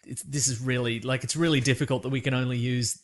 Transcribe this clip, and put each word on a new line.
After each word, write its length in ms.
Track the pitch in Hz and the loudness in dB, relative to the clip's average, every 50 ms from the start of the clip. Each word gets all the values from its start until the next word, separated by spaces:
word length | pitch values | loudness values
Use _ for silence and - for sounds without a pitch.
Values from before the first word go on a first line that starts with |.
| _ | _
"It's, 180 | - 120 - | -12 -12 -12
this 240 | - - 139 147 - - | -8 -6 -2 0 0 0
is 120 | 123 110 | 0 -2
really, 400 | 127 131 127 123 120 120 117 113 | -2 0 0 2 2 0 0 -2
like, 240 | 107 127 131 123 - | 0 -2 -2 -2 -2
it's 100 | 117 - | -4 0
really 240 | 156 170 165 151 135 | 2 2 4 4 4
difficult 420 | 117 139 127 - 151 - 131 123 - | 4 2 2 2 2 0 0 -2 0
that 60 | 127 | -2
we 100 | 135 131 | -2 -2
can 120 | 113 139 | 0 0
only 240 | 131 127 127 127 123 120 | 0 0 0 0 0 0
use 400 | 120 127 123 123 120 110 - - | 0 0 0 0 0 -2 -4 -6